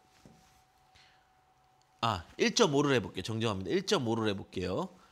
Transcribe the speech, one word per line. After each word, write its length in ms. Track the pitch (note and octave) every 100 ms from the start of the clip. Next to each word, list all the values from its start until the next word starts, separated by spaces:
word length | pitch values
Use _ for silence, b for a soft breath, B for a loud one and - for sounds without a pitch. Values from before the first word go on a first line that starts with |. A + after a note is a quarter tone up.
| _ _ - - _ _ _ _ _ _ b b b _ _ _ _ _ _ _
아, 240 | A#2 F#2+ - -
일점오를 580 | A3+ - G3+ C#3 D3 C3
해볼게요. 280 | G2 -
정정합니다. 480 | F#2 A2+ A#2 F#2+ F#2+
일점오를 580 | E3+ G3 G3 A#2 A2+ A2
해볼게요. 600 | G2+ - - F2+ G#2 F#3 - b